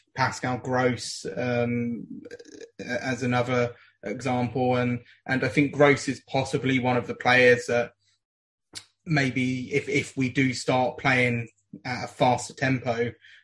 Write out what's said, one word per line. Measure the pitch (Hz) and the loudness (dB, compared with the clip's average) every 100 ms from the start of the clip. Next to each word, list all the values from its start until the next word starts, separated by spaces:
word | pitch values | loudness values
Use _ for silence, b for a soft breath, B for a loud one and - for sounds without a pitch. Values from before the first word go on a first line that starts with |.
| b - | b -2
Pascal | 123 - 127 123 | -2 -2 -4 -4
Gross, | 131 127 127 120 - - - - | -2 0 2 0 -6 -10 -8 -4
um, | 123 120 120 120 120 117 - - - - - - - - | -2 0 0 -2 -4 -6 -10 -14 -16 -18 -20 -20 -18 -12
as | - 123 135 123 | -8 -6 -4 -2
another | 123 123 120 123 120 b b b | 0 0 2 2 0 b b b
example. | 107 120 127 123 120 135 127 | -10 -6 -2 -2 -2 0 0
And, | 123 123 120 b b - | 2 0 -2 b b -4
and | 131 | -2
I | 127 | 0
think | 156 143 | 2 2
Gross | 135 143 135 - | 6 6 4 0
is | 123 - | -8 -4
possibly | 135 135 135 131 131 | -4 -2 -2 0 0
one | 123 123 | 2 0
of | 120 | -2
the | |
players | 117 123 123 123 120 - | -2 4 6 8 6 2
that | 120 117 _ _ _ _ _ _ _ _ - - _ - | -2 -2 _ _ _ _ _ _ _ _ -20 -20 _ -2
maybe | 147 135 131 127 127 127 | 0 0 0 -2 -2 -2
if, | 143 - | -2 0
if | 139 - 135 | -2 -2 -2
we | 127 | -2
do | 139 131 | 2 0
start | 120 - 127 123 - | 0 0 2 2 0
playing | 143 127 123 120 117 _ _ - | 0 2 2 0 -6 _ _ -14
at | 131 123 | -10 -8
a | 123 | -6
faster | - 131 120 - | 0 2 2 -2
tempo, | - 131 131 127 117 120 - b b | -4 -2 0 -2 -2 -4 -6 b b